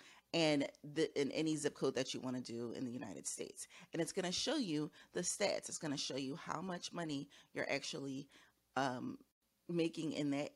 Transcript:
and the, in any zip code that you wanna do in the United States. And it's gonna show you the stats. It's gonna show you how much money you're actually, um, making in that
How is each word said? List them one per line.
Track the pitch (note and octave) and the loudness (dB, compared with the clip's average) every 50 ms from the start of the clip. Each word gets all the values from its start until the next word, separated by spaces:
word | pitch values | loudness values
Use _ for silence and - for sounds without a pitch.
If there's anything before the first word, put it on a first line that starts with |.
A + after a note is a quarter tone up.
| - - - - - _ - | -18 -20 -20 -20 -10 _ 2
and | E3+ E3 D#3 D3+ C#3+ C#3 - - - - D3 D3 | 4 6 6 6 6 4 2 -2 -8 -12 -4 2
the, | D3+ D#3+ - - - | 2 2 4 4 2
in | C#3+ C3 | 2 2
any | - - D#3+ D#3+ D#3 | 2 2 2 2 2
zip | D3 C#3+ C#3+ - | 2 2 0 0
code | - - C3+ C3+ | 2 2 2 4
that | - C3+ - - | 2 0 0 -2
you | - | -4
wanna | - B2+ B2+ B2+ | -4 -4 -4 -4
do | B2 - A2+ A#2 A#2+ A#2 - | -4 -4 -4 -4 -4 -4 -4
in | - B2+ | -4 -4
the | B2 | -4
United | A#2 B2+ - A2 E2+ C#2+ - | -4 -4 -6 -6 -8 -8 -6
States. | - - - - - - - - - - - - - - | -6 -6 -4 -6 -8 -8 -12 -14 -14 -14 -20 -16 -6 -2
And | E3 E3 | -2 -2
it's | D#3 - | 0 0
gonna | F#3+ F3+ F3 F3+ | -2 0 0 0
show | - - - C#4 | 0 2 2 2
you | D#4+ B3+ F#3 D3+ D3+ D3+ D#3+ - - - - - | 2 2 2 2 2 0 0 -4 -10 -14 -6 -2
the | - | -2
stats. | F3 - - - G#3 F3+ - - - - | 0 0 2 2 2 2 2 2 -2 -4
It's | - - | -8 -4
gonna | - D#3 C#3 | -2 -2 -2
show | D3 - - D3+ | -2 -2 -2 -2
you | C3 C#3 C3 C#3+ | -2 -2 -2 -4
how | E3 - E3+ D#3+ D3+ | -6 -4 -4 -4 -2
much | F3 F#3+ F3+ F3 - - - | -2 -2 -4 -4 -6 -6 -6
money | F3 E3+ D#3+ D3 C#3 C#3+ - - - - _ - | -4 -4 -2 -2 -2 -4 -6 -12 -20 -20 _ -4
you're | - B2+ - | -4 -2 0
actually, | B2 C#3 C#3 - - D3+ C#3 C#3 C3+ C3+ C#3 - - - - - _ _ _ _ - | 0 -2 -2 -4 -6 -6 -6 -4 -6 -6 -8 -10 -14 -20 -20 -20 _ _ _ _ -2
um, | B2+ C3+ C3+ B2 B2 B2 B2+ - - - _ _ _ _ _ _ _ _ - | 0 0 0 0 -2 -4 -6 -8 -8 -12 _ _ _ _ _ _ _ _ -2
making | F3 E3+ E3 E3 E3 - D#3 D#3+ - | 2 2 2 2 2 -2 -2 -2 0
in | - D3+ C#3+ C#3 | 0 2 2 2
that | C#3 D3 - - | 0 0 -2 -2